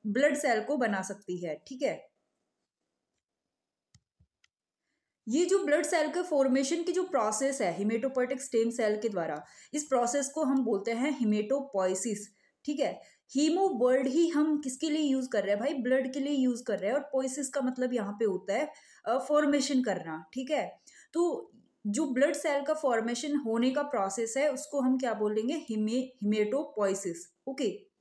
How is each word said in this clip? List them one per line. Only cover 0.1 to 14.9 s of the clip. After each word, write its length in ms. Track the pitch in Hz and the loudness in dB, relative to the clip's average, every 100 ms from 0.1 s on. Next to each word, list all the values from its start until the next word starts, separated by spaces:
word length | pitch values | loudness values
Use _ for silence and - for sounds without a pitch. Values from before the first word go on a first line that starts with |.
| 214 285 | 2 2
सेल 260 | 262 277 220 | 2 0 0
को 140 | 214 294 | 0 0
बना 240 | 233 196 | 2 0
सकती 440 | 185 196 - 180 | -4 -10 -8 -6
है, 100 | 175 151 - | -6 -8 -10
ठीक 140 | 254 | -2
है। 280 | 254 160 - _ _ _ _ _ _ _ _ _ _ _ _ _ _ _ _ _ _ _ _ _ _ _ _ _ _ _ _ _ _ _ - | -2 -2 -12 _ _ _ _ _ _ _ _ _ _ _ _ _ _ _ _ _ _ _ _ _ _ _ _ _ _ _ _ _ _ _ -2
ये 180 | 269 | 0
जो 180 | 349 392 | 2 2
ब्लड 200 | 294 302 | 4 2
सेल 220 | - 330 302 | 2 0 0
के 160 | 349 | -2
फॉर्मेशन 600 | 349 294 269 262 269 339 | 0 2 4 4 2 -2
की 80 | 349 | 0
जो 120 | 349 | -2
प्रोसेस 580 | 320 262 214 214 269 269 | 0 0 0 0 -2 0
है 160 | 190 165 | -2 0
hematopoietic 600 | 208 226 262 262 247 269 | 0 0 -2 -2 -2 -4
स्टेम 300 | - 233 226 | -2 0 2
सेल 300 | 233 214 214 | 0 0 0
के 80 | 220 | -2
द्वारा, 340 | 196 160 151 - - - | -2 -4 -6 -10 -20 -8
इस 100 | 302 | -8
प्रोसेस 460 | 294 254 240 285 269 | 0 2 2 0 -2
को 140 | 311 | -2
हम 200 | 277 269 | 2 2
बोलते 260 | 226 196 202 | 2 0 -2
हैं 280 | 233 277 254 | 0 -2 2
hematopoiesis, 1000 | 214 214 208 277 - 196 185 190 233 202 - _ _ _ | 2 2 0 -2 -2 0 0 0 -2 -6 -8 _ _ _
ठीक 140 | - 302 | -6 -2
है। 220 | 240 190 - _ _ | -2 -4 -16 _ _
हीमो 320 | 262 302 349 392 | 0 2 4 2
वर्ड 380 | 247 247 254 254 | 4 4 4 2
ही 200 | 285 330 | 2 2
हम 320 | 294 311 294 | 2 0 0
किसके 280 | 269 - | -4 -4
लिए 120 | 320 | -2